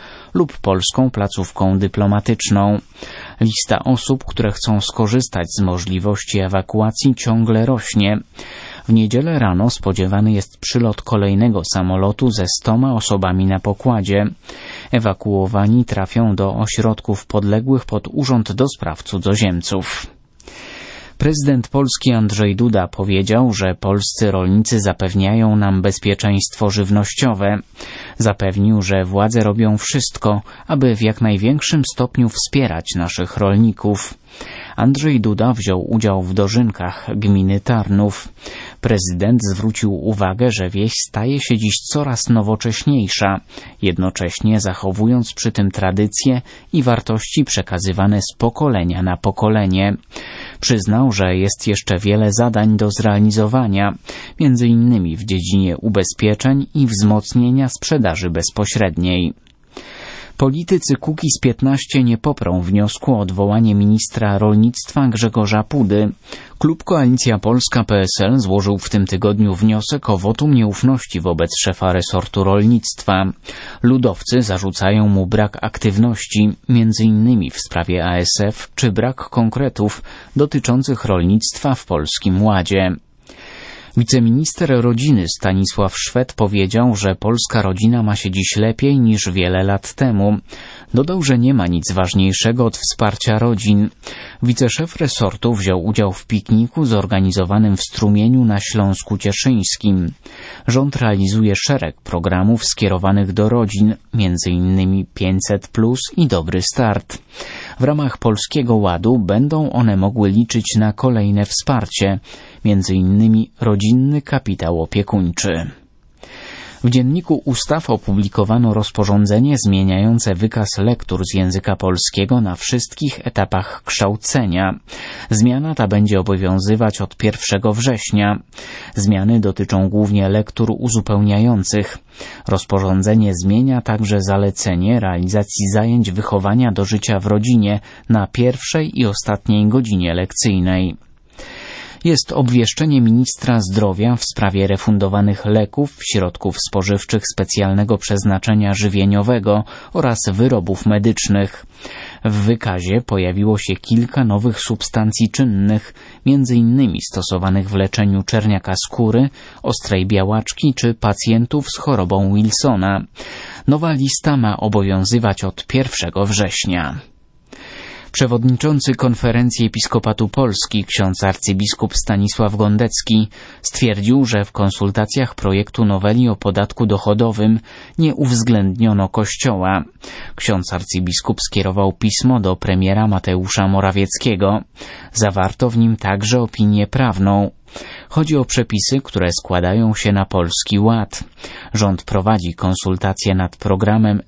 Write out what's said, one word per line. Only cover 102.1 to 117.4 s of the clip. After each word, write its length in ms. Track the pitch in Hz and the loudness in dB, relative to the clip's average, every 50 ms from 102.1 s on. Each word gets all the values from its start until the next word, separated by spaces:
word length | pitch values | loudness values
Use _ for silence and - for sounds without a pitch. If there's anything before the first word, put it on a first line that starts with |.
| - 85 85 90 90 90 92 107 117 110 - | -6 -4 -2 0 0 2 2 2 2 2 0
skierowanych 680 | - - - 113 98 98 90 92 95 98 101 101 92 92 | -4 -2 0 0 0 0 0 2 2 2 2 0 0 0
do 160 | 101 104 110 | 0 2 2
rodzin, 460 | 120 120 113 101 104 98 104 107 107 - - - - | 2 2 0 0 2 2 2 2 2 -2 -8 -6 -2
między 380 | 117 101 90 87 85 - 92 | 0 0 0 0 -2 -2 -2
innymi 540 | 87 87 90 92 92 95 92 92 95 98 92 - _ | 0 0 2 2 2 2 2 2 0 0 -2 -6 _
pięćset 540 | - 95 92 95 95 - - 104 98 - | -4 -2 0 0 -2 0 -2 -2 -4 -4
plus 320 | - - 120 110 117 127 131 - - - | -4 -2 0 2 2 0 -2 -4 -6 0
i 100 | - 170 | 0 0
Dobry 340 | 127 98 87 80 82 87 90 | 2 2 -2 -2 -2 -2 -2
Start. 560 | 90 - - - 123 110 101 - - - - - - _ - - - - - - - - - - | -2 -2 0 0 0 2 0 -2 -4 -8 -16 -18 -18 _ -20 -18 -16 -16 -16 -16 -16 -18 -4 -2
W 40 | 123 | 0
ramach 340 | 147 151 151 147 131 - | 0 2 0 -2 -4 -4
Polskiego 580 | - - 117 107 101 - - - 151 127 120 117 | 0 0 0 0 0 -2 -4 -2 -2 2 2 2
Ładu 440 | 107 101 92 87 85 90 110 127 123 | 2 2 2 0 0 2 2 2 2
będą 500 | 98 85 98 110 139 147 156 156 156 135 | 2 2 2 2 2 2 2 0 -2 0
one 280 | - 117 123 110 101 | 0 2 2 2 2
mogły 320 | 95 95 101 107 113 104 98 | 2 0 0 2 2 2 4
liczyć 460 | 95 110 117 - - 117 104 - - | 4 2 2 2 0 -4 -2 0 0
na 180 | 107 107 107 104 | 0 2 0 0
kolejne 520 | - - 131 123 110 101 101 101 101 101 | 0 0 0 2 2 0 2 2 0 0
wsparcie, 760 | - - - - - 139 113 107 - - - 104 98 98 95 - - - - - - - - - | -2 -4 -4 -2 -2 -2 -2 -2 -4 -4 -2 0 0 0 -2 -6 -12 -20 -20 -20 -20 -20 -4 0
między 300 | 110 104 98 90 95 95 | 2 2 2 2 2 0
innymi 560 | 95 92 92 98 104 113 113 110 110 113 - _ - | 2 2 4 4 4 4 6 4 4 2 -2 _ -4
rodzinny 600 | - 113 104 98 101 107 120 127 131 139 147 147 | 0 0 0 2 2 2 2 4 4 2 0 -2
kapitał 600 | - - - 135 - 110 95 - 87 82 87 82 | -2 -2 -4 -4 -2 -4 -4 -4 -2 -2 -2 -2
opiekuńczy. 680 | 80 - - 101 101 - - 101 92 87 85 - - 98 82 82 85 80 - - _ _ _ _ _ - _ _ - - - - - - - - - - - - - | -4 -2 -2 -2 -2 0 0 -2 0 -2 -2 -2 -4 -2 -2 -4 -6 -8 -12 -18 _ _ _ _ _ -20 _ _ -20 -20 -20 -20 -20 -18 -18 -18 -18 -20 -12 -2 -2
W 60 | 123 | 2
Dzienniku 520 | 120 131 123 127 147 180 175 - 160 131 | 2 4 2 2 0 0 0 0 -2 0